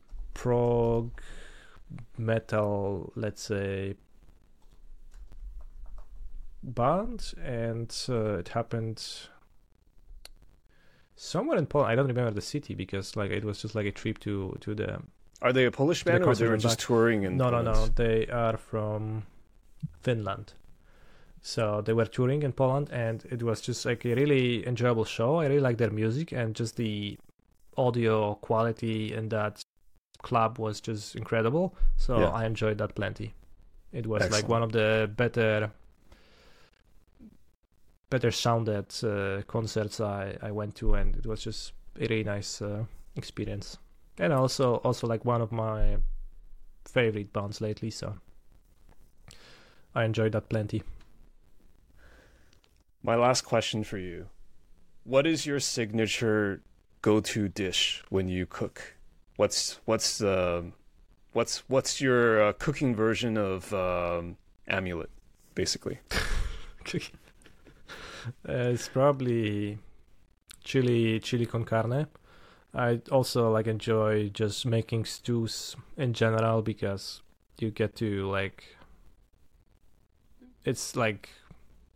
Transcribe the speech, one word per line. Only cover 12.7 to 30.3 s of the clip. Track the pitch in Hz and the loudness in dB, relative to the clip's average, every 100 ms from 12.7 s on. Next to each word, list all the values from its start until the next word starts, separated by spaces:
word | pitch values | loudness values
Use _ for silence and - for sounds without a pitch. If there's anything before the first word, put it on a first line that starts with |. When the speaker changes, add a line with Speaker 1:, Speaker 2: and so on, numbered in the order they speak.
Speaker 1:
because, | 98 95 98 95 - | -8 -6 -6 -6 -4
like, | 98 | -2
it | 98 | -2
was | 107 98 | -4 -6
just, | 107 | -6
like, | 113 104 | -4 -4
a | |
trip | - 113 107 | -4 -6 -4
to, | 104 98 95 - | -4 -4 -4 -8
to | - | -6
the | 107 98 98 - - - - | -4 -4 -6 -10 -20 -20 -2
Speaker 2:
Are | 123 | 2
they | 127 | 4
a | 123 | 4
Polish | - 143 175 | 4 0 2
Speaker 1:
to | |
the | 175 | 4
Speaker 2:
band, | - | 4
or | - | 6
they | |
Speaker 1:
concert | 113 117 | 4 4
Speaker 2:
were | |
Speaker 1:
and | 110 | 4
Speaker 2:
just | 117 113 | 2 2
Speaker 1:
back. | - | 4
Speaker 2:
touring | 117 117 110 | 6 6 4
in | 95 131 | 2 2
Speaker 1:
No, | 127 | 2
no, | 120 | 2
no. | 117 | 4
Speaker 2:
Poland? | 107 107 - | 4 6 4
Speaker 1:
They | 117 110 - | 4 2 2
are | 123 113 110 | 0 0 0
from | - 110 107 107 107 110 - - - - - - - - | -4 -4 -2 -4 -4 -6 -8 -16 -20 -20 -20 -12 -12 -6
Finland. | - 113 98 104 107 - - - - - - - - - | -2 -2 -2 -6 -10 -18 -20 -20 -20 -20 -20 -20 -20 -18
So | - - 107 104 | -8 -2 0 0
they | 104 | 2
were | 113 113 | 2 2
touring | - 127 143 | 2 0 2
in | 143 | 0
Poland, | - 131 135 147 | 2 2 2 -2
and | 123 113 113 - | -2 -2 -4 -6
it | 117 | -4
was | 117 107 | -2 -2
just, | - 117 | -4 -4
like, | 123 120 | -2 -2
a | 120 | 0
really | 117 147 135 123 117 123 | 2 4 4 4 0 -2
enjoyable | 117 123 113 | 0 2 2
show. | 110 - 117 165 | 0 0 2 2
I | 143 | 4
really | 143 | 4
liked | 131 117 | 4 2
their | 110 | 2
music, | 107 110 127 165 | 2 0 0 -2
and | - 113 | -2 -2
just | 110 117 - | -2 -4 -2
the | 113 104 101 - - _ _ _ - - | -2 -2 -4 -8 -16 _ _ _ -8 0
audio | 127 120 113 110 104 107 | 2 4 4 4 2 -2
quality | - 113 113 110 113 110 107 | 0 2 2 0 -2 -2 -2
in | 110 110 | -4 -2
that | 110 107 - - _ - - _ - | -2 -2 -6 -16 _ -20 -20 _ -16
club | - | 0